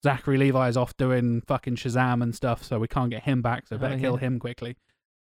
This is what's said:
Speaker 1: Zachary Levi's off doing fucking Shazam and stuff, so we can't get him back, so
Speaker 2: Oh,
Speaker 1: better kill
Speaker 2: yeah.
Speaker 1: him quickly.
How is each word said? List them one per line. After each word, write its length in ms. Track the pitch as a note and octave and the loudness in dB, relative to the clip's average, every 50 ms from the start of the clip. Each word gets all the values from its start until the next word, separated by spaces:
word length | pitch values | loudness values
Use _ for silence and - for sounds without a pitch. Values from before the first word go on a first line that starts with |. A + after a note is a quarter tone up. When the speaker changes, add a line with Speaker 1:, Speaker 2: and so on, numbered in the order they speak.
Speaker 1:
Zachary 360 | - C#3+ C3 B2+ - C#3+ C3+ | 0 0 0 0 0 2 4
Levi's 400 | C3+ C#3 C#3 B2+ C3 C3 B2 A#2 | 4 4 4 4 4 2 2 2
off 180 | B2+ B2 - - | 0 0 -2 -2
doing 460 | - C3 B2+ B2+ B2 A#2+ A#2+ A#2 A#2 | -2 0 2 2 2 2 2 0 -2
fucking 340 | - - C#3 B2 - B2+ A#2+ | -2 -2 -4 -2 -2 -4 -6
Shazam 480 | - - B2 A2+ B2+ B2+ B2+ B2 A#2+ A#2+ | -4 -4 -2 0 2 2 2 2 0 0
and 100 | A#2 A2 | -2 -2
stuff, 300 | - - B2 A#2 - - | -2 -2 -2 -2 -2 -4
so 160 | - B2+ A2 | -4 -4 -2
we 80 | A2+ | -2
can't 220 | - - C#3 B2+ A#2+ | -2 0 0 0 -2
get 140 | A#2 G#2+ - | -2 -4 -2
him 180 | D3 C3+ B2 | 0 0 0
back, 260 | A#2 A#2 A#2+ B2 - | 0 0 -2 -4 -6
so 80 | - A2 | -8 -6
Speaker 2:
Oh, 40 | G#2+ | -4
Speaker 1:
better 200 | C3 B2+ C3+ B2+ | -4 -2 -2 -2
kill 140 | C3 B2+ B2 | -2 -2 -2
Speaker 2:
yeah. 80 | B2 | -2
Speaker 1:
him 180 | C3 B2+ C3 A#2+ | -2 -2 -4 -4
quickly. 380 | - A#2+ A#2+ - A#2+ A#2+ B2 _ _ _ _ _ _ _ _ _ | -4 -8 -10 -8 -10 -12 -12 _ _ _ _ _ _ _ _ _